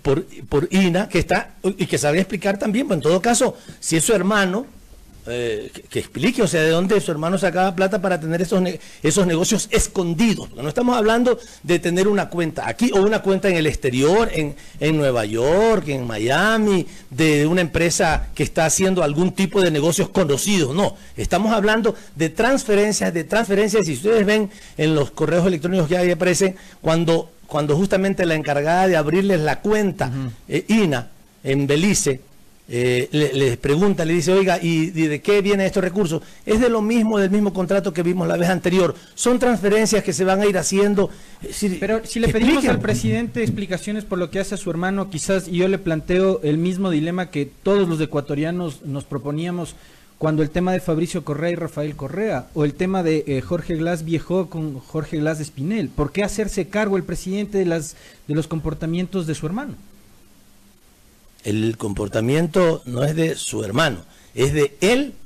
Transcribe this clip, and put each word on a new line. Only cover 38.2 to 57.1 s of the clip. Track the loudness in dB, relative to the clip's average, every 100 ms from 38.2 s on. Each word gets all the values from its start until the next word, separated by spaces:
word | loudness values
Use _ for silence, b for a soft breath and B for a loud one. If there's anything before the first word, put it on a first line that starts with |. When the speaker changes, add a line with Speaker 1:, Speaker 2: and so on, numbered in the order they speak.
| 0
Speaker 1:
la | 0
vez | 0
anterior. | 0 2 2 2 -2 B -4
Son | 0 2
transferencias | 2 2 2 2 2 2
que | 0
se | 0 0
van | 2
a | 2
ir | 2
haciendo. | 0 2 2 2 0 B B B
Es | -14 -4
decir, | -2 -2
Speaker 2:
Pero | -2 -2 -4
si | -2
le | 0
pedimos | 2 4 4
Speaker 1:
expliquen. | 2
Speaker 2:
al | 0
presidente | -2 -2 0 -2 -4 -2
explicaciones | -2 -4 -6 -6 -6 -8
por | -6 -4
lo | -4
que | -4
hace | -6 -6
a |
su | -6
hermano, | -4 -2 -2 -4
quizás, | -6 -2 -2 0
y | 0
yo | 0
le | 0
planteo | -2 -4 0 2 2 2
el | 0 0
mismo | 0 -2 0
dilema | 0 0 -4 -4
que | -4 -6 -4
todos | 2 2 2
los | 0
ecuatorianos | -2 -4 -4 -4 -2 -2 -6 -8
nos | -8 -8 -6
proponíamos | -8 -6 -6 -4 -6 -8 -12 B B B _
cuando | -2 0
el | 0
tema | 0 0
de | 0
Fabricio | -2 -2 -2 -4
Correa | -6 -4 -4
y | -4
Rafael | -6 -6 -8 -8
Correa, | -10 -6 -4 -4 -6
o | -2 -2
el |
tema | 0 -2 0
de, | 0 0 0
eh, | -4
Jorge | -2 -4 -4 -4
Glass | -2 -4
Viejó | -2 -4 -2 -4 -2
con | -6 -8 -8
Jorge | -8 -8 -6 -4
Glass | -2 -4
Espinel. | -8 -8 -4 -4 -4
¿Por | -4 -4
qué | -2 -4
hacerse | -2 -4 -4 -4
cargo | -2 0 0
el |
presidente | -2